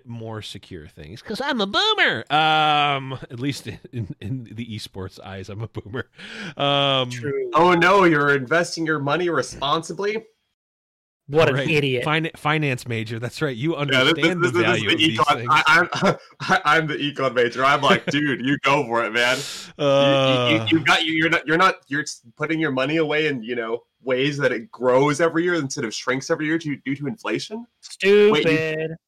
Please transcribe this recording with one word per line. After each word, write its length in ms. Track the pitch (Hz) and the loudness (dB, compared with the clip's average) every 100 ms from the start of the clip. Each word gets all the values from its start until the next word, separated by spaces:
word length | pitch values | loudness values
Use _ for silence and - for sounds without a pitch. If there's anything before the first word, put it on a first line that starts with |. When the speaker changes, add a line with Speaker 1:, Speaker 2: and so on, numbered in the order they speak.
Speaker 1:
more 380 | 123 117 110 110 | -14 -12 -10 -10
secure 440 | - 98 - 90 78 | -12 -16 -16 -16 -16
things 360 | - 76 101 | -18 -18 -16
'cause 180 | - 208 | -12 -8
I'm 220 | 277 254 | -4 -2
a 40 | 214 | 0
boomer. 640 | 302 427 403 302 131 - | 0 0 2 0 0 0
Um, 840 | 151 156 156 151 147 147 139 135 131 - | 2 4 4 2 2 2 0 -4 -12 -12
at 100 | 120 | -6
least 260 | 139 - 113 | -6 -6 -10
in, 120 | - - | -14 -12
in, 220 | 123 98 - | -8 -8 -8
in 240 | 95 131 113 | -8 -8 -10
the 140 | 107 120 107 | -12 -10 -10
esports 400 | - 98 95 - | -10 -12 -12 -12
eyes, 240 | 95 98 98 | -16 -14 -12
I'm 140 | 101 | -10
a 60 | 117 | -10
boomer. 420 | 110 101 120 - - 196 220 196 143 | -10 -10 -10 -10 -12 -18 -14 -14 -4
Um, 500 | 143 143 139 135 127 | -2 0 0 0 -2
Speaker 2:
True. 420 | 123 143 139 127 | -6 -6 -6 -2
Speaker 3:
Oh 180 | 156 180 | 4 4
no, 320 | 175 175 202 | 6 6 8
you're 320 | 175 147 143 143 | 6 6 4 2
investing 480 | 123 160 170 - | 2 0 0 -4
your 140 | 160 151 | -2 0
money 320 | 139 156 175 | 0 0 0
responsibly? 920 | 160 165 - 139 160 165 165 202 220 - _ _ _ _ _ _ _ _ _ - | 0 -4 -4 -2 -2 -2 -6 -4 -4 -10 _ _ _ _ _ _ _ _ _ -2
Speaker 2:
What 200 | 147 156 | 4 4
an 60 | |
Speaker 1:
right. 160 | 135 139 | 4 0
Speaker 2:
idiot. 340 | 151 139 123 | 0 2 0
Speaker 1:
Fin-, 260 | 147 160 160 - | 0 0 -2 -4
finance 500 | 147 156 147 123 120 | -2 0 0 -4 -4
major. 320 | 113 110 113 | -6 -6 -8
That's 220 | 117 - | -8 -6
right. 160 | 151 113 | -6 -4
You 140 | 151 143 | -4 -2
Speaker 3:
Yeah, 60 | 143 | 0
this, 100 | 131 135 | 2 2
Speaker 1:
understand 340 | 165 160 180 | 2 0 2
Speaker 3:
this, 80 | 175 | 0
Speaker 1:
the 60 | 175 | 2
Speaker 3:
this, 80 | - | 2
this 0 | |
Speaker 1:
value 220 | - - | 0 0
Speaker 3:
is 40 | |
Speaker 1:
of 40 | 160 | 2
Speaker 3:
the 60 | 160 | 2
Speaker 1:
these 100 | 165 | 2
Speaker 3:
econ. 160 | 147 143 | 0 0
Speaker 1:
things. 120 | 120 | 2
Speaker 3:
I, 680 | 156 156 160 175 143 190 - - _ | 2 4 4 2 0 0 0 -6 _
I'm, 180 | 151 185 | -2 0
<laughs> 0 | 151 | 2
I'm 200 | 160 156 | 2 2
the 100 | 147 | -2
econ 380 | 143 143 135 | -4 -2 -2
major. 300 | 120 120 120 | 2 0 2
I'm 160 | 135 143 | 2 2
like, 240 | 139 - | 2 2
"Dude, 400 | - 143 147 131 | 2 -2 -2 -2
you 140 | 131 143 | -2 -2
go 260 | 135 147 | 0 0
for 180 | 117 117 107 | 0 -2 0
it, 40 | |
man." 240 | 117 123 131 | 0 0 0
You, 460 | 139 - - - | -4 -12 -16 -2
you, 40 | 143 | 2
Speaker 1:
Uh. 600 | 139 139 139 135 127 123 | 4 4 4 2 2 2
Speaker 3:
you, 260 | 113 113 160 | 0 2 0
you've 80 | 170 | 2
got, 160 | 175 | 2
you, 100 | 160 | 2
you're 160 | 160 160 | 0 2
not, 160 | 165 147 | 0 0
you're 100 | 165 | 2
not, 200 | 190 - _ | 4 2 _
you're 140 | 143 | -6
s-, 180 | 147 - 117 - | -6 -12 -20 -10
putting 240 | 151 160 | -4 -2
your 120 | 156 | 0
money 260 | 131 139 160 | 0 0 0
away 300 | 151 151 156 | 0 0 0
in, 140 | 131 | -2
you 120 | 110 120 | -6 -6
know, 280 | 113 117 _ _ | -4 -6 _ _
ways 340 | 131 127 143 143 | -4 0 0 0
that 160 | 131 | -2
it 180 | 117 113 | -2 -8
grows 480 | - 123 127 147 139 | -4 2 4 4 2
every 220 | 165 160 | 0 2
year 100 | 175 | 0
instead 320 | 170 135 - 113 | 0 -4 -6 -6
of 80 | |
shrinks 340 | - - 131 - | -6 -4 -4 -2
every 140 | 160 | -4
year 140 | 156 160 | -2 -2
due, 180 | 156 131 | -4 -8
due 100 | 131 | -6
to 120 | 139 143 | -6 -6
inflation. 580 | 110 107 135 - 220 240 _ | -6 -4 -4 -6 -12 -14 _
Speaker 2:
Stupid. 640 | - - 190 208 208 214 | -20 -2 4 6 6 4
Speaker 3:
Wait, 340 | 165 156 160 156 | 2 0 0 -4
you, 180 | 160 165 | -6 -8